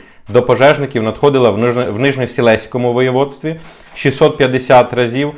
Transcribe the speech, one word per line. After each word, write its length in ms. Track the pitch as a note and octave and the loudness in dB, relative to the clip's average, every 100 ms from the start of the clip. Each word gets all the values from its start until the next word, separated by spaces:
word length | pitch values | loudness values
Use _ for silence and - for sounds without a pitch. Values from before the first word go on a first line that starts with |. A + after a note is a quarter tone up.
| - - - | -20 -20 0
до 140 | A#2 | 0
пожежників 600 | B2 A#2 C#3 C#3+ C3+ A#2 | 2 2 4 2 -2 -4
надходило 480 | A2 A2 C#3+ C3+ A#2 | -4 0 0 2 2
в 60 | G2+ | 2
Нижне-, 340 | A#2+ A#2+ B2 | -2 -2 -4
в 80 | G#2 | -2
Нижньосілеському 960 | C#3 B2+ A#2+ - A#2 A2+ - B2 B2 | -2 -2 -6 0 2 0 -2 -4 -2
воєводстві — 640 | A#2+ B2+ B2+ C#3+ - D#3 D#3+ - - - | 0 0 0 -4 -6 -10 -10 -16 -20 -20
шістсот 420 | - C#3 C3 D3+ - | -4 -2 2 0 2
п'ятдесят 560 | C3 B2+ B2+ B2+ B2 | -2 0 4 4 4
разів, 400 | B2 A#2+ B2+ D3 | -2 -2 -2 -6